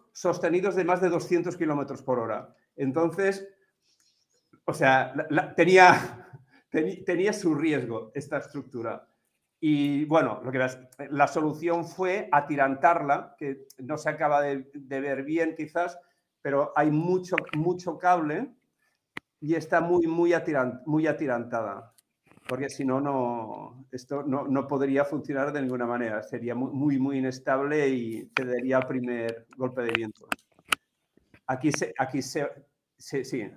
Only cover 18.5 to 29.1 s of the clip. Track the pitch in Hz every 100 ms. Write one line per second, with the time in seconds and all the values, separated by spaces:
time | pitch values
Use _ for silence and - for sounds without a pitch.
18.5 | - _ _ _ _ _ - - _ 147
19.5 | 165 156 170 165 175 165 165 170 170 160
20.5 | 143 123 120 156 151 156 151 143 120 120
21.5 | 120 107 101 113 _ _ _ _ _ -
22.5 | 127 139 - 135 131 143 135 120 117 110
23.5 | 107 104 123 131 127 - 143 139 135 143
24.5 | 139 135 143 139 135 143 147 - 139 143
25.5 | 143 131 123 120 120 117 107 107 120 120
26.5 | 120 127 131 147 139 135 139 131 127 -
27.5 | 135 143 151 139 131 113 110 - - 127
28.5 | 123 131 131 127 131 123